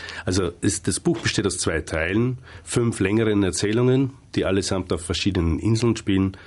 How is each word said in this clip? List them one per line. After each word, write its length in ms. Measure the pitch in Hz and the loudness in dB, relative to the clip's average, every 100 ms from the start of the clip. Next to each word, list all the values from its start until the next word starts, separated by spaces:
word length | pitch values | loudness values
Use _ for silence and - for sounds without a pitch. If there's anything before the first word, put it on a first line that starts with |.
| - - - | -14 -8 -2
Also 240 | 95 87 - | -2 -2 -2
es, 200 | 104 - | -2 -2
das 180 | 101 - | -4 -2
Buch 200 | 175 - | -2 -2
besteht 260 | - - 98 | -2 0 0
aus 140 | - | -2
zwei 220 | 98 80 | -2 -2
Teilen, 580 | - 80 82 107 123 127 - - | -2 -2 0 0 0 -4 -12 -20
fünf 360 | - 127 120 - | -4 0 0 0
längeren 440 | 98 110 110 101 | 0 2 2 2
Erzählungen, 720 | 92 - 104 117 127 131 131 - - | 0 0 0 2 4 2 0 -4 -6
die 120 | 101 85 | -2 0
allesamt 460 | 98 - 92 - | 0 0 -2 -2
auf 140 | 87 - | -4 -2
verschiedenen 540 | 87 101 92 82 73 | -2 0 2 2 2
Inseln 360 | 98 110 120 - | 2 2 2 0
spielen, 400 | - 95 95 - | 0 2 2 -2